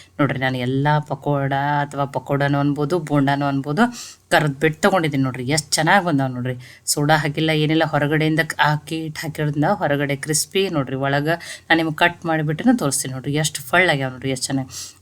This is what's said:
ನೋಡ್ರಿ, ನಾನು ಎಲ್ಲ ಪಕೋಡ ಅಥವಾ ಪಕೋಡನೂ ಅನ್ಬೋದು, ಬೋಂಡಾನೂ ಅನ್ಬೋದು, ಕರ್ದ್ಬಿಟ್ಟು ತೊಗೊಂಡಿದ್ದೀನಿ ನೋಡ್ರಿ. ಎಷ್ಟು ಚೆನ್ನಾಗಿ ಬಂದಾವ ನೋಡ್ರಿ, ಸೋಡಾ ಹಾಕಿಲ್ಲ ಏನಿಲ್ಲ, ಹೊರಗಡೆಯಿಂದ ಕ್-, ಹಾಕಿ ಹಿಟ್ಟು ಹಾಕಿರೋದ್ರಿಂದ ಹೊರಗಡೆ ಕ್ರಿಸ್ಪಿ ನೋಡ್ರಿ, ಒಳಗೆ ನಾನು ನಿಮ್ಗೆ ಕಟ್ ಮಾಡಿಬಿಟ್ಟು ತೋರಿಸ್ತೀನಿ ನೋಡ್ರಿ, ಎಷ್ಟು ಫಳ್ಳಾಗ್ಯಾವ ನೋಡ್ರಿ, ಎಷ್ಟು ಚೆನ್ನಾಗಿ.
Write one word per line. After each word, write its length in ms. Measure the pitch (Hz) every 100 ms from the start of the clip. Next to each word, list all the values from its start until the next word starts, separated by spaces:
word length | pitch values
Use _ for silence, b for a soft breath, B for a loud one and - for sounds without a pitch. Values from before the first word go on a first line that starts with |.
| B -
ನೋಡ್ರಿ, 200 | 139 120
ನಾನು 180 | 131 127
ಎಲ್ಲ 300 | 123 131 143 151
ಪಕೋಡ 540 | 147 147 143 143 135
ಅಥವಾ 520 | 139 143 147 143 143 135
ಪಕೋಡನೂ 540 | 127 - 139 143 143
ಅನ್ಬೋದು, 400 | 143 143 143 180
ಬೋಂಡಾನೂ 460 | 156 147 139 139 143
ಅನ್ಬೋದು, 380 | 139 139 151 240 240 B B _
ಕರ್ದ್ಬಿಟ್ಟು 520 | 170 151 135 156 156
ತೊಗೊಂಡಿದ್ದೀನಿ 420 | 202 190 156 139
ನೋಡ್ರಿ. 200 | 135 123
ಎಷ್ಟು 280 | 123 156 -
ಚೆನ್ನಾಗಿ 340 | - 156 196 180
ಬಂದಾವ 220 | 143 131
ನೋಡ್ರಿ, 280 | 123 127 127 B B -
ಸೋಡಾ 320 | - 147 156
ಹಾಕಿಲ್ಲ 320 | 156 147 160
ಏನಿಲ್ಲ, 340 | 156 151 160 156
ಹೊರಗಡೆಯಿಂದ 540 | 147 147 156 156 156
ಕ್-, 200 | 156 -
ಹಾಕಿ 420 | 147 151 - 160
ಹಿಟ್ಟು 200 | 160 156
ಹಾಕಿರೋದ್ರಿಂದ 440 | 160 156 151 147 156
ಹೊರಗಡೆ 500 | 202 160 143 143 139
ಕ್ರಿಸ್ಪಿ 540 | 147 151 - 190 190
ನೋಡ್ರಿ, 260 | 160 131 131
ಒಳಗೆ 400 | 139 143 147 170
ನಾನು 420 | - - - 165
ನಿಮ್ಗೆ 180 | 160 156
ಕಟ್ 300 | 175 170 165
ಮಾಡಿಬಿಟ್ಟು 520 | 160 156 156 240 247
ತೋರಿಸ್ತೀನಿ 360 | 143 - 143
ನೋಡ್ರಿ, 200 | 131 139
ಎಷ್ಟು 280 | 147 156 -
ಫಳ್ಳಾಗ್ಯಾವ 500 | - 175 180 143 131
ನೋಡ್ರಿ, 180 | 127 135
ಎಷ್ಟು 160 | 131 -
ಚೆನ್ನಾಗಿ. 240 | 135 127 B B B